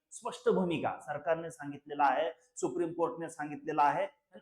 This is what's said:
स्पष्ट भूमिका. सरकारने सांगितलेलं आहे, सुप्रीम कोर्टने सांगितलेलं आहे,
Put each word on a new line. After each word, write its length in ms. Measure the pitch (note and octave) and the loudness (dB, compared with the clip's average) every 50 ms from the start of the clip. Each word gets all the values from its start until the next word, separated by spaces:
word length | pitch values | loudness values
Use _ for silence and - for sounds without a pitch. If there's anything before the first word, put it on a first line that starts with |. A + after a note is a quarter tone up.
| _ _ | _ _
स्पष्ट 380 | - - - - - - - A#3+ | -20 -10 -10 -10 -10 2 4 4
भूमिका. 500 | G3 F#3 F#3 F3 D#3+ C#3+ B2+ A2 F2+ - | 4 6 4 2 0 0 0 -2 -4 -4
सरकारने 500 | - - D3 D3 - E3+ E3 E3 E3 E3 | -8 -8 -8 -4 0 0 0 0 0 -8
सांगितलेलं 520 | - - C#3+ C#3+ C#3+ C#3 - D3+ D3 D3 C#3+ | -10 -10 -12 -12 -12 -12 -12 -10 0 4 4
आहे, 280 | C3+ C3 C#3+ D#3+ E3+ D#3+ - _ _ _ | 4 4 4 2 0 -2 -8 _ _ _
सुप्रीम 380 | - F#3 D#3+ F#3 F3 F3 D#3+ E3+ | -4 -4 -2 0 -2 -2 -2 0
कोर्टने 360 | E3+ E3 D#3 E3 E3 E3 D#3 | 0 -2 -2 -2 -6 -8 -10
सांगितलेलं 520 | - - D3 D3 D3 C#3+ D3 D#3+ D3+ D3+ | -8 -8 -8 -8 -8 -8 -6 -2 2 4
आहे, 260 | C#3+ C#3+ C#3 E3+ G3+ - - _ _ _ F#3 F#3 | 4 4 4 2 -2 -4 -6 _ _ _ _ -20